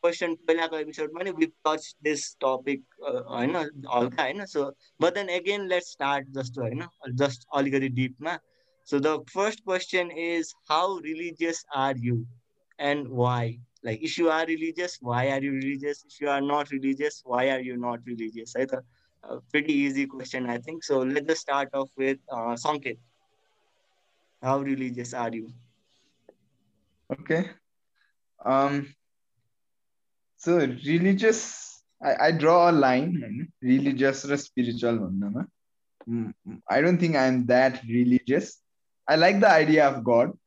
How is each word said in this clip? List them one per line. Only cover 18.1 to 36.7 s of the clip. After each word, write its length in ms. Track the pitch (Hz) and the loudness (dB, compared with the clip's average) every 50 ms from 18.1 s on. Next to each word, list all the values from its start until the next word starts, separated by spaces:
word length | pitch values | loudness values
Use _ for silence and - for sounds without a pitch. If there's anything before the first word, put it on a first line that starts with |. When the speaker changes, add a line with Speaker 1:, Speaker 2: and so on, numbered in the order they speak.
| 120 113 113 113 110 113 113 113 - 123 | -10 -8 -8 -10 -10 -12 -16 -8 -4 -4
Speaker 1:
है 80 | 131 | -4
त? 140 | 135 135 127 127 _ _ _ _ _ _ _ - | -2 -4 -8 -8 _ _ _ _ _ _ _ -14
Uh, 140 | 104 123 131 - _ | -14 -14 -14 -14 _
pretty 220 | - 151 147 151 151 | -4 -2 0 2 0
easy 320 | 139 139 143 135 135 139 135 | 2 2 0 0 -2 -4 -4
question, 400 | 135 131 127 127 - 131 127 123 | -6 -12 -14 -10 -8 -8 -6 -4
I 80 | 120 120 | -6 -8
think। 260 | 120 147 160 165 - | -8 -10 -14 -12 -4
So 160 | - 147 131 | -2 0 0
let's 260 | 127 131 139 147 143 156 | 0 0 -2 -2 0 -2
just 140 | 160 156 | -2 -2
start 280 | - - 139 139 139 135 - | -2 -4 -2 -2 -2 -2 -4
off 160 | 139 135 135 _ - | -6 -6 -6 _ -2
with, 200 | 135 135 135 131 _ - | -2 -2 -2 -2 _ -12
uh, 240 | 135 123 113 120 120 117 - | -10 -6 -4 -6 -6 -4 -2
Sanket। 340 | 151 151 147 135 135 113 117 _ _ _ _ _ _ _ _ _ _ _ _ _ _ _ _ _ _ _ _ _ _ _ _ _ _ _ _ - | -2 -2 -2 -4 -8 -10 -10 _ _ _ _ _ _ _ _ _ _ _ _ _ _ _ _ _ _ _ _ _ _ _ _ _ _ _ _ -2
How 160 | 127 135 139 | -2 0 0
religious 540 | 139 139 135 131 131 127 120 123 120 120 123 | 0 -2 -4 -4 -4 -6 -6 -8 -10 -10 -6
are 160 | 127 120 117 113 | -6 -6 -6 -6
you? 180 | 113 110 117 - - _ _ _ _ _ _ _ _ _ _ _ _ _ - _ _ _ _ _ _ _ _ _ _ _ _ _ _ _ _ | -8 -10 -12 -18 -20 _ _ _ _ _ _ _ _ _ _ _ _ _ -20 _ _ _ _ _ _ _ _ _ _ _ _ _ _ _ _
Speaker 2:
Okay। 340 | 127 - - - 160 160 180 180 - _ _ _ _ _ _ _ _ _ _ _ _ _ _ _ _ _ | -10 -10 -4 -2 0 0 0 -4 -8 _ _ _ _ _ _ _ _ _ _ _ _ _ _ _ _ _
Um, 480 | - 113 131 135 139 139 143 143 139 143 143 _ _ _ _ _ _ _ _ _ _ _ _ _ _ _ _ _ _ _ _ _ _ _ _ _ _ _ _ _ | -2 0 2 4 4 2 0 -2 -4 -8 -16 _ _ _ _ _ _ _ _ _ _ _ _ _ _ _ _ _ _ _ _ _ _ _ _ _ _ _ _ _
so 160 | - 165 175 175 | 0 2 4 4
religious, 1300 | 151 131 123 120 - 139 156 170 175 190 196 190 220 220 226 - - - - - - - - - _ _ _ _ | 4 2 -2 -4 -2 0 2 4 4 4 4 4 4 4 4 2 0 -8 -12 -14 -16 -18 -20 -20 _ _ _ _
I, 140 | - 143 131 - - 156 | 0 0 2 4 4 2
I 40 | |
draw 380 | 165 160 143 160 170 175 170 175 | 4 4 4 6 8 8 8 8
a 20 | |
line, 400 | 170 156 139 131 127 127 143 175 180 160 | 6 6 6 6 4 4 2 0 -2 -2
होइन, 240 | 123 - 104 123 160 - _ _ - 123 | -4 -6 -8 -8 -8 -10 _ _ 2 4
religious 540 | 127 135 139 139 135 123 135 135 135 - - | 4 4 4 2 2 4 2 2 2 0 -2
र 120 | 139 143 143 | -2 -2 -2
स्पिरिचुअल 600 | - - _ 131 123 120 117 120 120 123 117 110 | -4 -6 _ -2 -2 -2 -2 0 0 0 0 0
भन्नमा। 460 | 101 90 95 98 101 101 104 127 190 - _ _ _ _ _ _ _ _ _ _ - - | 0 -2 -2 -4 -4 -4 -4 -4 -6 -8 _ _ _ _ _ _ _ _ _ _ -10 -6
Mm, 260 | 117 117 113 - - _ _ 95 110 - _ | -4 -4 -4 -6 -8 _ _ -16 -16 -16 _
I 120 | - | 0